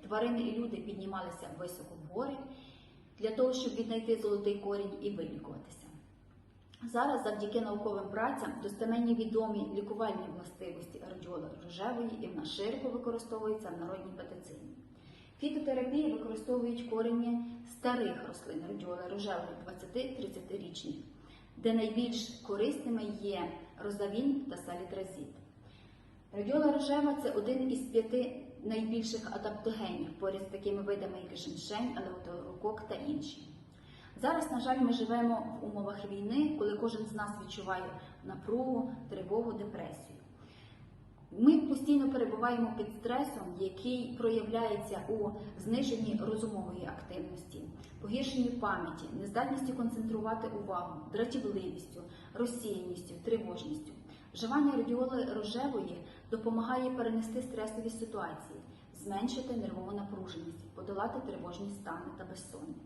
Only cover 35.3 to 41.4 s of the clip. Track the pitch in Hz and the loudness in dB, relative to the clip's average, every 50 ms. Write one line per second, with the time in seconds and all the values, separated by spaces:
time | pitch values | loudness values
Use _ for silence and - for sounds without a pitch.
35.3 | 233 220 - - - - - 208 208 208 202 202 202 208 202 202 196 196 202 208 | 4 4 2 -2 -6 -4 -6 -4 -4 -2 -2 -2 -2 -4 -6 -6 -4 -2 -2 2
36.3 | 233 277 302 302 - - 214 208 208 208 226 226 220 214 220 214 - 214 208 202 | 4 6 6 6 4 2 2 2 2 2 0 0 0 0 -2 -2 -2 -2 -2 -2
37.3 | 202 185 190 185 - 214 190 185 190 180 180 175 - - - - - - - 185 | -4 -6 -6 -8 -8 -6 -2 -2 -2 -2 -2 -4 -6 -8 -10 -12 -16 -12 -10 -10
38.3 | 190 - - 214 214 247 262 262 254 233 254 - - - - - - 202 185 180 | -8 -8 -2 0 2 2 4 4 2 2 2 0 -2 -6 -8 -8 -6 -6 -2 0
39.3 | 202 226 233 233 208 202 202 208 - - 170 165 - - - - - - - - | 2 2 2 2 0 -2 -4 -4 -4 -6 -6 -6 -8 -10 -12 -14 -16 -16 -18 -18
40.3 | - - - - - - - - - - - - - - - - - - - - | -20 -20 -20 -20 -20 -20 -20 -20 -18 -18 -18 -20 -18 -20 -20 -20 -20 -20 -18 -14
41.3 | - 185 | 2 8